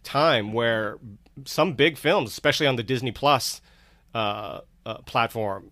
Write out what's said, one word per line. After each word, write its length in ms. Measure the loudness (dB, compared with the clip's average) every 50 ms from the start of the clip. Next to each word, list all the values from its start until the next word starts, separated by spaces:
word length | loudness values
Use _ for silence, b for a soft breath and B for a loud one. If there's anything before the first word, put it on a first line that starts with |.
| -12
time 500 | -4 0 2 4 4 4 2 0 -2 -2
where 460 | 0 0 2 0 0 -2 -4 -6 -10 -14 -18 -20 -20 _ _ _ -20 -16
some 280 | -6 -2 0 0 2 2
big 240 | 4 4 2 2 2
films, 320 | 2 2 2 2 2 0
especially 380 | -4 -2 0 2 2 2 2 2
on 80 | 2
the 80 | 0 -2
Disney 280 | -2 -2 -2 -2 -4
Plus, 480 | -4 0 4 4 4 4 2 -2 -8 -10 b b b b b b b b b b -4
uh, 480 | -4 -2 -2 -2 -4 -6 -10 -10 -12 -14 _ _ _ -12
uh, 140 | -12 -12 -12
platform, 720 | -10 -4 0 0 0 0 0 -4 -4 -4 -6 -8 -10 -14